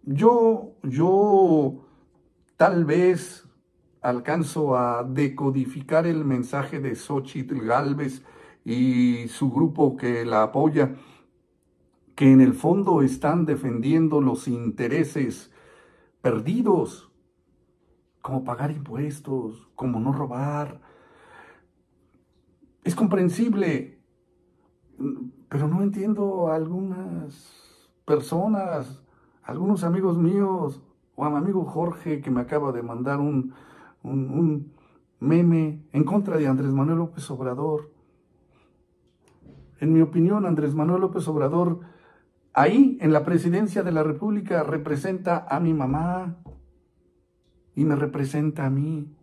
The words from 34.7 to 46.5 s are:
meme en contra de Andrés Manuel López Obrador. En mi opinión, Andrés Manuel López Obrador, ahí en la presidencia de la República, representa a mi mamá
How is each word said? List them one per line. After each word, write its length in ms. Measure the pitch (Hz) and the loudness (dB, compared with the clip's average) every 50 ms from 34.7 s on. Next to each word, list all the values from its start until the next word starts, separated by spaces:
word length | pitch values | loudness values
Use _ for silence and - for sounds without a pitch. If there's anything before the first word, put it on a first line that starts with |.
| - _ _ _ _ _ _ _ _ _ | -18 _ _ _ _ _ _ _ _ _
meme 640 | - 139 160 170 175 170 170 160 160 156 151 - - _ | 0 2 4 4 4 4 4 4 2 0 -4 -8 -14 _
en 120 | - 139 - | 0 0 0
contra 340 | - 196 208 202 196 165 | 2 2 0 0 0 0
de 100 | 156 151 | 0 2
Andrés 240 | 135 131 131 135 139 | 2 0 0 0 0
Manuel 280 | 135 135 139 156 165 165 | 0 0 0 0 0 0
López 300 | 170 165 - - - - | -2 -4 -6 -14 -12 -10
Obrador. 600 | 143 123 127 127 123 135 147 156 151 151 151 - _ _ _ _ _ _ _ _ _ _ _ _ _ _ _ _ _ _ _ _ _ _ _ _ _ _ _ _ _ _ _ - - - - - _ _ | -10 -6 -6 -6 -6 -4 -4 -4 -4 -4 -6 -10 _ _ _ _ _ _ _ _ _ _ _ _ _ _ _ _ _ _ _ _ _ _ _ _ _ _ _ _ _ _ _ -20 -20 -20 -20 -20 _ _
En 140 | 147 156 160 | 0 4 6
mi 80 | 160 | 6
opinión, 440 | 160 151 - 170 165 185 208 208 196 | 6 4 4 2 2 4 2 2 2
Andrés 280 | 175 165 151 147 143 143 | 0 0 0 0 -2 0
Manuel 260 | 156 151 160 180 185 | 0 0 2 2 2
López 260 | 196 185 - 185 - | 0 0 -2 -4 -6
Obrador, 520 | 156 156 151 139 139 156 170 175 170 165 - - - - _ _ _ _ _ _ _ _ _ _ _ _ | -4 -2 -2 -2 0 0 0 0 0 -2 -4 -8 -20 -20 _ _ _ _ _ _ _ _ _ _ _ _
ahí 440 | - - 180 208 269 277 247 - - | 2 2 4 6 6 4 4 4 2
en 120 | 180 156 156 | 2 4 4
la 100 | 147 151 | 4 2
presidencia 600 | 180 175 165 - 175 175 196 214 202 - 208 185 | 2 0 2 2 2 0 0 0 0 -2 -2 -2
de 80 | 175 | 0
la 120 | 165 156 151 | 0 0 0
República, 600 | 156 151 - 208 214 208 208 185 - 190 165 151 | 0 -2 -2 -2 -2 -2 -2 -2 -2 -2 -2 0
representa 840 | 143 160 151 147 - 147 139 - 190 190 180 185 175 170 165 - - | -2 -4 -6 -4 -4 -4 -4 -4 -4 -6 -4 -2 -2 -2 -2 -2 -4
a 100 | 135 156 | -4 0
mi 140 | 175 160 160 | 0 0 0
mamá 640 | 151 135 127 139 151 165 175 180 180 180 175 170 - - 131 | 0 0 -2 -2 -2 -2 -4 -4 -4 -6 -8 -10 -12 -16 -20